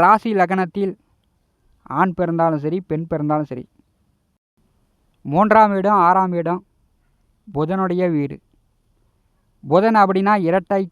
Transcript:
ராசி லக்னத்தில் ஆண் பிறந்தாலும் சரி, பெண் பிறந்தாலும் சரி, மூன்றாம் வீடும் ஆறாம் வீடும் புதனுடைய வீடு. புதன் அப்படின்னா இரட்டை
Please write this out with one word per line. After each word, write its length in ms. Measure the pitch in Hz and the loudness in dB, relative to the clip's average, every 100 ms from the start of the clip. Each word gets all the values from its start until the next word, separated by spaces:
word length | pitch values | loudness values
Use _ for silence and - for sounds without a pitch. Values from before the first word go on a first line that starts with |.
| 175 | 4
ராசி 260 | 214 233 202 | 2 0 -2
லக்னத்தில் 560 | 175 190 180 202 196 - _ _ _ _ _ _ _ _ - 135 | 0 0 -4 -4 -6 -8 _ _ _ _ _ _ _ _ -8 -2
ஆண் 160 | 185 170 | -2 -2
பிறந்தாலும் 460 | 170 165 165 151 151 | -4 0 0 -2 -4
சரி, 140 | 180 185 | -6 -6
பெண் 180 | 156 165 | -8 -6
பிறந்தாலும் 380 | 160 147 151 151 | -6 -2 -4 -4
சரி, 120 | 127 - _ _ _ _ _ _ _ _ _ _ _ _ _ _ _ 139 | -10 -16 _ _ _ _ _ _ _ _ _ _ _ _ _ _ _ -4
மூன்றாம் 480 | 151 214 220 214 | 0 4 6 4
வீடும் 260 | 196 190 202 | 2 0 2
ஆறாம் 320 | 170 185 185 | 4 2 0
வீடும் 280 | 175 170 185 _ _ _ _ _ _ _ _ - | -2 -4 -6 _ _ _ _ _ _ _ _ -12
புதனுடைய 560 | 143 156 190 185 180 180 | -6 -4 -2 -2 0 0
வீடு. 260 | 156 143 143 _ _ _ _ _ _ _ _ _ _ _ _ | 0 -4 -8 _ _ _ _ _ _ _ _ _ _ _ _
புதன் 340 | 135 165 220 214 | -2 2 2 2
அப்படின்னா 340 | 196 190 202 208 | 2 2 2 2
இரட்டை 400 | 165 185 175 196 190 | 2 -2 -2 -4 -4